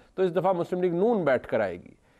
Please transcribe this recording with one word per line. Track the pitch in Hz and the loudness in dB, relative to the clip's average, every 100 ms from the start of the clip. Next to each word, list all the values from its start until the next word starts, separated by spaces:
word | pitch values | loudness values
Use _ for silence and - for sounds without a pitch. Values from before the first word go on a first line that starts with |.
| - - | -10 -2
तो | |
इस | 185 | 0
दफ़ा | 170 180 | 2 0
मुस्लिम | 175 170 180 | 0 -2 -2
लीग | 180 | 0
नून | 170 220 220 | 0 0 2
बैठ | 147 120 - | 2 0 0
कर | 117 | -2
आएगी। | 98 87 - - _ | -2 -4 -14 -20 _